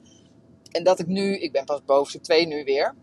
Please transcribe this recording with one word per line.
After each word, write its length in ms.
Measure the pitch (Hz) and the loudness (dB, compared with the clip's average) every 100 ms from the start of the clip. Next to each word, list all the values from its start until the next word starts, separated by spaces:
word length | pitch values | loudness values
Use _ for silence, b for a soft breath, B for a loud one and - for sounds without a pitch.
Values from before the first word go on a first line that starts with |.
| b b b _ _ - - | b b b _ _ -20 -10
En 140 | 170 | -2
dat 140 | 175 185 | 0 0
ik 80 | 170 | 0
nu, 320 | 190 196 196 | -2 -2 -2
ik 140 | 170 | -4
ben 120 | 135 | -6
pas 200 | 135 143 | -4 -6
bij 120 | - 139 | 2 2
hoofdstuk 260 | 143 151 | 2 -6
twee 240 | - 165 170 | 0 2 2
nu 180 | 147 | -2
weer. 300 | 139 139 190 277 | -2 0 0 -4